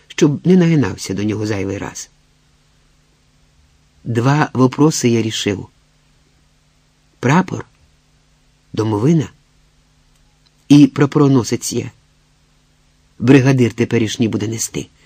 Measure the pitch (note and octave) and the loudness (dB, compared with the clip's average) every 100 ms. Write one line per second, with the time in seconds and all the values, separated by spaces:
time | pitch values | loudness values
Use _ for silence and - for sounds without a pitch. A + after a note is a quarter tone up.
0 | - - D3+ C#3+ E3 F#3 E3 D#3+ G#2 G2 | -12 0 0 2 2 4 4 2 0 -4
1 | - F#2+ G#2 G#2 G#2+ G2+ G2 G2 E2+ - | -8 -6 -4 -4 -4 -6 -6 -8 -10 -14
2 | - _ _ _ _ _ _ _ _ _ | -18 _ _ _ _ _ _ _ _ _
3 | _ _ _ _ _ _ _ _ _ _ | _ _ _ _ _ _ _ _ _ _
4 | - A#2 B2 D3 D#3 A#2 B2+ - D3+ - | -8 -2 0 0 -2 0 0 2 0 0
5 | B2 A#2 A2 - G#2 G2 - _ _ _ | 0 0 -2 -4 -4 -6 -8 _ _ _
6 | _ _ _ _ _ _ _ _ _ _ | _ _ _ _ _ _ _ _ _ _
7 | _ _ A#2+ D#3+ F#3 A2+ - _ _ _ | _ _ 0 0 0 -6 -12 _ _ _
8 | _ _ _ _ _ _ _ - G#2+ G#2 | _ _ _ _ _ _ _ -6 -2 0
9 | C3 E3 A2 _ _ _ _ _ _ _ | 2 2 0 _ _ _ _ _ _ _
10 | _ _ _ _ _ _ - D3 C#3 - | _ _ _ _ _ _ 2 4 4 2
11 | C#3 D3+ C#3+ C3+ A2 A#2+ - A#2+ A#2 - | 0 2 2 2 0 -6 -6 -8 -8 -14
12 | _ _ _ _ _ _ _ _ _ _ | _ _ _ _ _ _ _ _ _ _
13 | _ - A#2+ C#3 B2+ C3+ A#2 - A#2 A#2 | _ -4 4 6 6 2 2 0 -2 0
14 | G#2+ - A2+ G2 G#2 A2+ - - - _ | -2 -2 -2 -2 -6 -8 -8 -10 -12 _